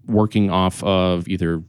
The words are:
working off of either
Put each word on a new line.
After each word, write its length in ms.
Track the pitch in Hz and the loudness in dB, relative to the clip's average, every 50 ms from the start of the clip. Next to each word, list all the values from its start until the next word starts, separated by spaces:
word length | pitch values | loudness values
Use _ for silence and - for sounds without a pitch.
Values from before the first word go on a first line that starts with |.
| - | -6
working 420 | - 110 107 110 104 - 110 101 98 | -2 0 2 2 2 2 0 0 2
off 320 | 90 92 92 92 - - - | 2 2 0 0 -2 -2 -2
of 440 | 101 95 92 92 92 90 87 85 | 0 0 2 2 0 0 -2 -4
either 340 | - 95 87 87 82 82 80 82 | -6 -4 -4 -2 -2 -2 -4 -6